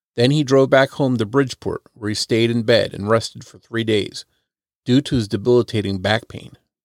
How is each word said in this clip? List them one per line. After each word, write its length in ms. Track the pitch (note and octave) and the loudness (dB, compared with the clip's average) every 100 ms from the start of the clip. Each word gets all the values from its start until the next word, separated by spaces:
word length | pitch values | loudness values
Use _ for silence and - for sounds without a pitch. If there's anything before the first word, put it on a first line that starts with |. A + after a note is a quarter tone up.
| _ - | _ 0
Then 160 | B2 | 2
he 140 | D3+ C3+ | 2 2
drove 240 | C3+ C3+ | 2 4
back 220 | C3+ C3+ | 4 2
home 260 | - C3+ A#2+ | 0 -2 0
to 80 | G#2 | 0
Bridgeport, 560 | C3+ C3 - F2+ F2 - | 0 -2 -4 -8 -8 -12
where 140 | _ G#2 | _ -8
he 80 | G#2 | -6
stayed 340 | - A#2 A#2 | -2 0 2
in 140 | A#2 | 0
bed 300 | A2 A2+ F#2+ | 2 2 0
and 160 | - G2+ | -4 0
rested 360 | A2+ - - - | 0 0 -12 -20
for 140 | F#2+ | -20
three 240 | _ A#2 | _ -6
days 400 | A2 G#2+ G2 - - _ _ _ _ _ - | -2 -2 -2 -10 -18 _ _ _ _ _ 0
due 160 | B2+ | 0
to 140 | - C3+ | 2 -2
his 120 | G#2 | -2
debilitating 720 | G#2+ A#2 B2 A#2 A2 G2 G2 | -4 2 2 2 -2 -4 -4
back 300 | G2 A2 - | -2 -2 -4
pain. 240 | - - - _ _ | -16 -18 -20 _ _